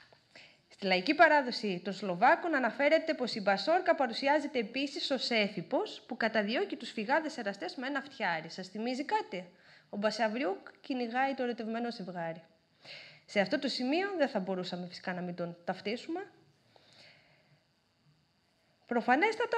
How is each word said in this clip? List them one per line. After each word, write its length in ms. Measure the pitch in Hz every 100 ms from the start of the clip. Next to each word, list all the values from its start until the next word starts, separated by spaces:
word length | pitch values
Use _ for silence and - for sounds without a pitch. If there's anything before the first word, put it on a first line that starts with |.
| - - _ - - _ _
Στη 160 | - 190
λαϊκή 300 | 185 185 311
παράδοση 680 | 330 294 247 - 208 175
των 100 | 202
Σλοβάκων 640 | 175 202 175 247 330 339 285
αναφέρεται 580 | 233 220 285 320 320
πως 220 | 294 233 220
η 60 |
Μπασόρκα 540 | 196 196 311 359 359 320
παρουσιάζεται 640 | 247 214 277 302 285 254
επίσης 520 | 220 262 285 359 -
ως 180 | 254 -
έφυπος 760 | 226 202 190 165 294 427 - -
που 100 | 240
καταδιώκει 580 | 226 226 208 269 403 262
τους 160 | 226
φυγάδες 460 | - 208 311 311 -
εραστές 380 | 202 196 359 294
με 120 | 254
ένα 140 | 285
φτιάρι. 480 | 285 - 196 165 165
Σας 180 | - 185
θυμίζει 360 | 214 233 262
κάτι; 460 | 294 427 427 180 180 - - - _
Ο 80 | 202
Μπασαβριούκ 680 | 214 214 220 226 320 392 - -
κυνηγάει 520 | - 254 233 247 269
το 100 | 269
ερωτευμένο 480 | 240 240 220 226 240
ζευγάρι. 520 | 226 180 180 165 165 - _ _ _ - - - - -
Σε 140 | 208
αυτό 200 | 185 311
το 80 | 269
σημείο 400 | - 254 330 403 370
δεν 100 | 254
θα 120 | 208
μπορούσαμε 480 | 185 185 180 180 180
φυσικά 260 | - 190
να 80 | 180
μην 140 | 180 175
τον 220 | 170 170
ταυτίσουμε. 640 | - 185 208 240 - 339 403 - _ _ _ _ _ - - - _ _ _ _ _ _ _ _ _ _ _ _ _ _ _ _ -
Προφανέστατα, 720 | 240 - 277 427 440 466